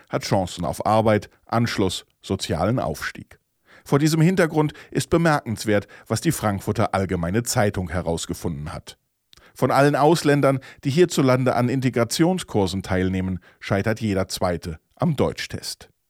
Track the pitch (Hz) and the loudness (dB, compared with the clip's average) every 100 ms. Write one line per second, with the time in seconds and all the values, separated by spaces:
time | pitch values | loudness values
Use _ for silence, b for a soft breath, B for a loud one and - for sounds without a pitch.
0 | b 135 - 104 90 - 80 - - 110 | b -8 -2 -2 -2 -4 -6 -4 0 2
1 | 110 107 - b - 113 117 - 95 - | 4 2 0 b -4 -2 0 0 -2 -2
2 | - _ - 95 - 80 95 127 58 - | -10 _ -6 -4 -2 -2 0 0 -4 -6
3 | - - - - _ _ b b - 143 | -8 -10 -16 -20 _ _ b b 0 2
4 | 151 160 160 190 165 160 151 B B - | 2 4 4 4 2 2 0 B B -4
5 | - 170 165 147 120 104 107 101 - B | 0 2 4 2 0 -4 0 0 0 B
6 | - 110 165 - 107 98 - 107 104 98 | -6 -2 -2 0 0 -2 -2 -2 0 0
7 | 92 87 85 107 117 131 104 98 87 87 | -2 -2 -2 -2 -2 0 0 0 -4 -4
8 | 82 85 - 87 101 71 76 69 - - | -4 -4 -6 -6 -6 -6 -8 -12 -16 -20
9 | _ _ _ b b - 127 120 143 143 | _ _ _ b b -4 2 4 4 4
10 | 147 170 147 143 135 135 B B 143 139 | 4 4 4 4 4 0 B B -2 2
11 | 175 - 135 127 123 117 123 131 127 117 | 2 4 2 4 2 2 0 0 0 0
12 | 117 - 165 185 - 110 95 95 - 92 | 0 2 2 0 -2 -2 0 -2 -2 0
13 | 92 95 92 90 b b - 98 95 110 | 0 0 -2 -6 b b -4 -2 0 -2
14 | 110 92 90 - 92 85 87 80 _ - | -2 -2 -4 -2 -2 -2 -6 -12 _ -4
15 | 180 139 87 - - - - - - _ | -2 0 0 -2 -8 -10 -10 -12 -16 _